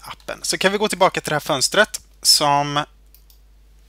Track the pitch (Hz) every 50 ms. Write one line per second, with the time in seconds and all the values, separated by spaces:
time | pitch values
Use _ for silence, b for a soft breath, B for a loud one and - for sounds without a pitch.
0 | - - - _ - - 104 104 - - 175 165 - 190 196 202 214 208 208 175
1 | 190 165 - 160 - - 156 143 - - 156 127 - - - 190 214 - - -
2 | - _ _ _ - - - - 151 143 143 143 147 143 143 147 151 _ _ _
3 | _ _ _ _ _ _ - _ _ _ _ _ _ _ _ _ _